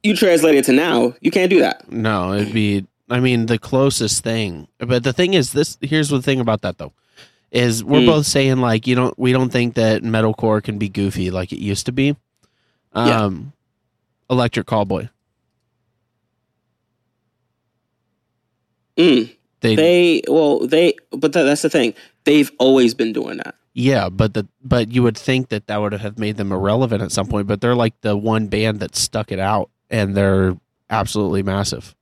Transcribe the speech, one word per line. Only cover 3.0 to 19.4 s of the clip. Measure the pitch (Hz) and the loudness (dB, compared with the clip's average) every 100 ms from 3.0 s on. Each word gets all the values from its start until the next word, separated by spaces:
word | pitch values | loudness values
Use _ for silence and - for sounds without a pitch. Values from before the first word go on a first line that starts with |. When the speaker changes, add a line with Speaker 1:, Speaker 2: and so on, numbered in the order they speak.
| _ | _
Speaker 2:
I | 120 | -2
mean, | 127 120 113 | 0 0 0
the | 117 | -4
closest | - 131 139 - 107 - | 0 0 0 0 -4 -4
thing. | 113 113 101 78 78 _ | -4 -4 -6 -8 -18 _
But | 120 123 | -2 -2
the | 127 | 0
thing | 127 180 | 0 2
is, | 190 123 | 2 0
this, | 147 147 - | -2 -4 -6
here's | 135 156 147 | -4 -2 0
the | 135 | -2
thing | 135 131 | 0 0
about | 117 107 | 0 -2
that, | 98 - | -4 -10
though, | 69 _ _ _ - _ _ | -16 _ _ _ -20 _ _
is | 120 123 110 | 0 0 -2
we're | 110 135 | 2 4
Speaker 1:
Mm. | 123 | 4
Speaker 2:
both | 156 147 | 4 2
saying, | 139 135 131 | 0 2 2
like, | 123 113 127 | 2 0 0
you | 123 | 0
don't, | 127 - | 0 0
we | 127 | 0
don't | 127 127 | 2 0
think | 123 120 | 0 0
that | 117 110 107 | 0 0 0
metalcore | 113 113 110 107 113 107 | 0 0 0 0 0 -2
can | 107 104 | -4 -6
be | 104 | -6
goofy | 101 98 95 92 | -2 -4 -2 -4
like | 92 92 | -4 -8
it | - | -8
used | 101 98 - | -6 -4 -4
to | |
be. | 127 139 143 _ _ _ _ _ _ _ - | -2 -2 -2 _ _ _ _ _ _ _ -2
Speaker 1:
Yeah. | 120 117 101 | 0 0 -2
Speaker 2:
Um, | 87 139 _ _ _ _ _ _ _ _ | -4 -12 _ _ _ _ _ _ _ _
Electric | 127 120 - - | -2 0 -4 -2
Callboy. | 110 98 98 120 _ _ _ _ _ _ _ _ _ _ _ _ _ _ _ _ _ _ _ _ _ _ _ _ _ _ _ _ _ _ _ _ _ _ _ _ _ _ - | -2 -2 -4 -8 _ _ _ _ _ _ _ _ _ _ _ _ _ _ _ _ _ _ _ _ _ _ _ _ _ _ _ _ _ _ _ _ _ _ _ _ _ _ 2
Speaker 1:
Mm. | 175 127 113 _ | 4 4 0 _